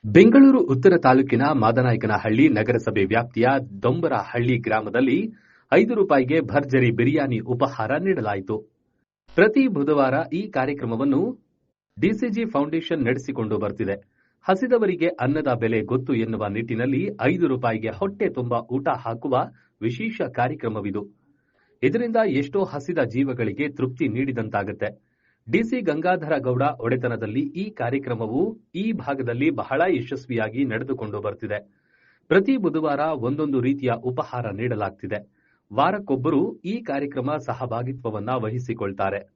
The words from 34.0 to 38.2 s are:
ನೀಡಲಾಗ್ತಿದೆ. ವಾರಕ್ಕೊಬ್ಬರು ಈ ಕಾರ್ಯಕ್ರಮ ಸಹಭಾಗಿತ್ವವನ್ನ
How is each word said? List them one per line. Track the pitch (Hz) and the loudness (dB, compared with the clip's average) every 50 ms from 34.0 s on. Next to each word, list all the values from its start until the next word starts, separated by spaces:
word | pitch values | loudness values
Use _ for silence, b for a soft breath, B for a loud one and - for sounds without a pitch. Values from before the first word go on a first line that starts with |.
| 123 127 127 139 147 - - 123 113 107 | -2 -4 -4 -4 -6 -4 -6 -6 -6 -6
ನೀಡಲಾಗ್ತಿದೆ. | 95 98 117 123 117 104 104 95 - _ - 95 107 104 - _ _ _ _ _ _ _ _ _ 101 | -6 -4 -4 -4 -2 -2 -4 -6 -6 _ -8 -6 -6 -8 -8 _ _ _ _ _ _ _ _ _ 0
ವಾರಕ್ಕೊಬ್ಬರು | 117 143 175 196 202 202 - 139 127 123 160 165 139 175 - 113 - - | 0 2 2 0 -4 -2 -2 -2 0 0 0 2 2 0 -2 -4 -8 -8
ಈ | 180 214 247 | -6 -6 -6
ಕಾರ್ಯಕ್ರಮ | 233 - 139 139 143 143 143 135 123 135 151 | -6 -6 -6 -4 -6 -6 -6 -6 -4 -4 -4
ಸಹಭಾಗಿತ್ವವನ್ನ | 151 - - 113 - 131 120 113 117 123 127 131 127 - 117 107 104 | -4 -4 -6 -6 -6 -6 -6 -4 -4 -4 -6 -8 -6 -8 -6 -6 -4